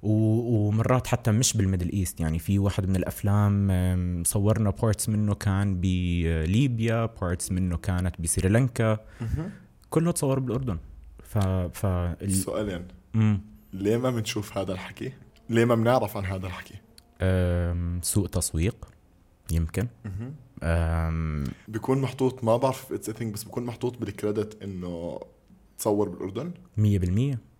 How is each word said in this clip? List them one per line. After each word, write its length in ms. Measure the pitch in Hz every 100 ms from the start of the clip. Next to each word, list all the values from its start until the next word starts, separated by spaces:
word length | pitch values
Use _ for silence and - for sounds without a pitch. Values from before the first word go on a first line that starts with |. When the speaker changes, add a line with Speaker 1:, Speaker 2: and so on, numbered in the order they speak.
Speaker 1:
و-، 640 | 101 107 110 110 120 117 104
ومرات 400 | 107 107 127 120
حتى 240 | - -
مش 260 | 107 117 113
بالميدل 340 | 98 95 87
إيست. 280 | 101 90 -
يعني، 200 | 82 80
في 200 | - 98
واحد 300 | 98 98 95
من 60 | 92
الأفلام، 760 | - - 104 101 104 101 98
آم، 520 | 92 92 90 90 87 85
صورنا 440 | 110 101 113 107
بارتس 400 | 98 113 104 -
منه 260 | 107 104 104
كان 460 | - 95 101 95
بليبيا، 1200 | 92 92 90 87 82 82 80 101 139 117 113 113 113
بارتس 460 | - 90 87 -
منه 260 | 90 92 85
كانت 440 | - 90 90 -
بسريلانكا. 760 | 82 - 95 107 131 - 113 107 - -
Speaker 2:
مهم. 300 | 113 127 175 - - - -
Speaker 1:
كله 220 | - 165
تصور 280 | - 147 135
بالأردن. 380 | 127 113 131 87 - - - -
ف-، 140 | - 113 95 92 90
ف-، 120 | - 104
ال- 500 | 90 87 85 98 95
Speaker 2:
سؤالين. 520 | 95 - 107 90 90 - -
Speaker 1:
مم. 280 | 110 107 104 - - -
Speaker 2:
ليه 240 | 95 98 117
ما 140 | 127
بنشوف 460 | 120 110 107 98 -
هذا 140 | 95
الحكي؟ 400 | 92 92 - 120 - - - -
ليه 160 | 113 117
ما 100 | 117
بنعرف 420 | 113 123 107 107
عن 80 | 95
هذا 220 | 98 92
الحكي؟ 280 | 90 - - - - _ _
Speaker 1:
آم، 800 | 92 92 90 87 87 87 85 87
سوء 240 | - - -
تسويق، 600 | - - 80 85 - - - _ _ _ _ -
يمكن. 360 | 80 80 - 120 - 107
Speaker 2:
مهم. 280 | 98 120 147 - -
Speaker 1:
آم، 800 | 82 82 82 82 82 80 80 76 67 - -
Speaker 2:
بيكون 340 | 107 - 135
محطوط، 420 | 131 - 131 120
ما 140 | 113 117
بعرف 360 | 135 127 -
if 40 | 101
it's 160 | -
a 40 | 113
thing، 60 |
بس 200 | 117 104
بيكون 220 | - - 123
محطوط 320 | 113 123 120
بالكريدت 680 | 107 98 104 104 104 -
إنه 560 | 101 92 90 87 85 69 - - _ - _ _
تصور 320 | 110 104 101
بالأردن؟ 420 | 90 95 98 160 175 - -
Speaker 1:
مية 220 | 107 101
بالمية. 400 | 87 95 135 127 - _